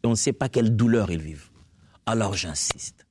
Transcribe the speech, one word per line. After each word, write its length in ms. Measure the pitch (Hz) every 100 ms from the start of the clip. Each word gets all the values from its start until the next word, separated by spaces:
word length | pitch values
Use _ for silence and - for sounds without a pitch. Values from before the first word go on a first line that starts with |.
Et 40 | 117
on 40 |
ne 40 | 113
sait 160 | -
pas 160 | - 131
quelle 260 | 127 113
douleur 360 | 113 117 117 92
ils 100 | 85
vivent. 300 | 78 76 - _ - _ - _ -
Alors 280 | 113 101
j'insiste. 720 | 98 87 76 - - - _ _